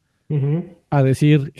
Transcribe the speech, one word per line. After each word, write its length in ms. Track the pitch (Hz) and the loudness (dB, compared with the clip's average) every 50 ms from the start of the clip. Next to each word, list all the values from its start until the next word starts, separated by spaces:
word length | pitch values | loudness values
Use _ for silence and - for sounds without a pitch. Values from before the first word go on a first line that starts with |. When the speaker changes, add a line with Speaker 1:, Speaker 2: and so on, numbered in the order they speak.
| _ _ _ _ _ - | _ _ _ _ _ -6
Speaker 1:
Ujú. 360 | 151 147 135 143 151 170 185 - - _ _ _ | -4 -4 -2 -2 -4 -4 -6 -10 -16 _ _ _
Speaker 2:
a 140 | - 143 135 | 0 0 2
decir, 500 | 131 135 - 151 147 151 151 135 151 - | 2 0 2 2 2 2 2 0 -4 -10